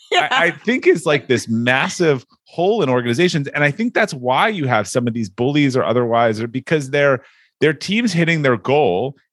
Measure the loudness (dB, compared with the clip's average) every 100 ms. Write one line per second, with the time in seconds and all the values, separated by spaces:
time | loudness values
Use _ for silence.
0 | -4 -2 0 0 0 -2 -4 0 2 2
1 | 2 0 0 -2 0 -2 0 0 -2 0
2 | 0 0 -4 _ _ -2 0 0 0 0
3 | 0 0 0 0 -4 -2 -2 0 -2 0
4 | -2 -2 -2 0 0 -2 0 0 0 -2
5 | -2 -2 -6 -2 0 2 2 2 0 0
6 | 0 2 0 0 -6 -8 -2 -2 0 0
7 | 2 0 -4 _ _ _ 0 0 -2 -2
8 | 0 0 0 2 2 0 0 0 2 0
9 | -4 -8 _